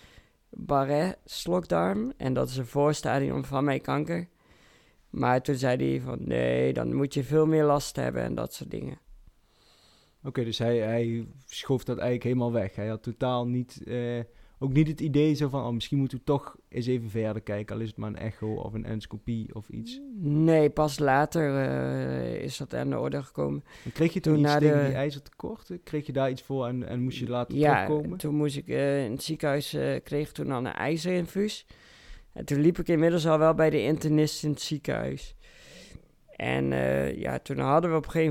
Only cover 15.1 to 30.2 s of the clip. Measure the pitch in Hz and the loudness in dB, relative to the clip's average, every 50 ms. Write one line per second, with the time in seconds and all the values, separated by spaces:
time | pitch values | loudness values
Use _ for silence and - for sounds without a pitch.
15.1 | 135 143 151 156 151 135 151 135 131 139 117 120 120 113 - - 147 139 135 127 | 4 6 6 6 4 4 2 0 0 -2 -2 -2 -2 -4 -2 0 0 2 2 0
16.1 | - 123 - - 143 135 - - - - _ _ - 123 117 123 127 123 117 110 | -2 -4 0 0 0 0 0 -6 -14 -18 _ _ -8 -4 -2 0 0 -2 -2 -4
17.1 | 101 113 110 107 107 110 - - 104 104 107 - 107 113 113 110 - - 107 107 | -2 -2 -2 -2 -2 -4 -4 -4 -4 -6 -4 -6 -6 -6 -6 -6 -6 -8 -8 -8
18.1 | 104 - - 113 - - 107 110 110 - - 95 104 110 - - 110 107 - - | -6 -6 -6 -8 -6 -6 -6 -6 -4 -4 -6 -6 -6 -6 -6 -6 -6 -8 -8 -10
19.1 | - 107 - - 117 113 110 - - 107 107 - - - 226 233 247 269 285 277 | -14 -10 -6 -6 -4 -4 -6 -8 -10 -14 -14 -10 -10 -10 -10 -10 -12 -14 -14 -14
20.1 | 240 208 175 143 147 156 160 165 160 156 151 147 - - 156 151 135 147 151 139 | -10 -4 -2 2 4 6 6 6 8 8 6 6 4 2 0 0 0 0 2 4
21.1 | 131 139 151 151 - 170 160 143 139 139 135 131 135 131 131 131 131 131 131 131 | 6 4 4 2 2 0 0 2 2 0 0 0 0 -2 -2 -2 -2 -2 -2 -4
22.1 | 131 131 123 120 117 - - 135 127 - 139 - 120 123 131 139 135 113 123 139 | -4 -4 -4 -4 -4 -6 -6 -8 -8 -8 -10 -8 -6 -4 -2 -2 -2 -2 -2 -2
23.1 | 135 143 139 - - - 143 143 143 143 - - - - - - - - 160 170 | -4 -4 -6 -8 -6 -4 -4 -2 -4 -6 -8 -12 -20 -14 -14 -12 -2 0 0 2
24.1 | - 185 - 160 151 151 143 147 147 151 151 151 147 143 143 135 135 131 139 151 | 2 0 2 4 6 6 6 6 6 6 6 6 6 6 4 2 2 0 -2 -2
25.1 | 143 139 - - - - - - 220 - - - 180 175 - - - 151 143 - | -4 -6 -14 -18 -16 -12 -10 -10 -10 -10 -12 -12 -14 -14 -10 -6 -6 -6 -6 -2
26.1 | 127 135 135 131 131 127 - - 135 135 123 120 123 127 107 - 123 123 123 131 | 0 0 0 0 0 -4 -6 -6 -4 -2 -2 -2 -2 -4 -4 -4 -4 -2 -2 -2
27.1 | 123 127 123 117 123 123 120 - - 139 151 147 135 104 95 - 151 151 147 165 | -2 -4 -4 -2 -2 -2 -2 -2 0 4 4 6 6 4 4 2 0 0 -2 -4
28.1 | 175 185 - 151 147 147 147 147 139 143 156 - 123 135 139 139 139 139 135 104 | -6 -6 -4 -2 0 0 0 0 -2 -4 -6 -4 -2 0 2 2 2 0 0 -2
29.1 | 117 135 - - 156 - - 147 139 147 139 - - 147 135 139 135 131 - - | -4 -6 -6 -6 -6 -2 -2 -2 0 -2 -2 -4 -4 -4 -2 -2 -2 -4 -6 -4
30.1 | 143 143 | -4 -4